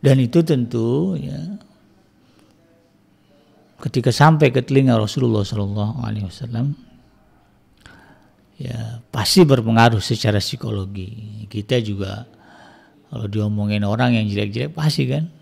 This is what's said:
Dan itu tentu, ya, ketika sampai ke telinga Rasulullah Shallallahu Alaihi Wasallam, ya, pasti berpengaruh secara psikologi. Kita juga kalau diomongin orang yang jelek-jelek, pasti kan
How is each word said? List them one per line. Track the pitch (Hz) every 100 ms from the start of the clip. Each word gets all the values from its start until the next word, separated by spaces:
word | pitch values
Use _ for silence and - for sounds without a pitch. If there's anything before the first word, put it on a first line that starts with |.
Dan | 139 135
itu | 120 165
tentu, | 160 139 120 120 117 131 180 170
ya, | 139 147 160 202 - _ _ _ _ _ _ _ _ _ _ _ _ _ _ _ _ _ _ _ _ _
ketika | - 135 123
sampai | 117 147 160 147
ke | 127
telinga | 123 135 135 113
Rasulullah | 107 - 127 110
Shallallahu | 95 107 101 104 104 143
Alaihi | 117 107 98
Wasallam, | - 120 117 135 147 - _ _ _ _ _ _ _ _ _ - - - _ _ _ _ _
ya, | 127 120 113 117 -
pasti | - 101 - 165
berpengaruh | 131 113 113 117 113
secara | - 117 120 104
psikologi. | - - - 104 95 101 92 113 107 107 104
Kita | 107 104 127
juga | 107 101 95 101 120 _ - - - - _ _ _
kalau | - 107
diomongin | 107 104 104 104 104 101
orang | 107 123
yang | 120 107
jelek-jelek, | 101 104 110 139 160
pasti | 156 147 127
kan | 139 165 -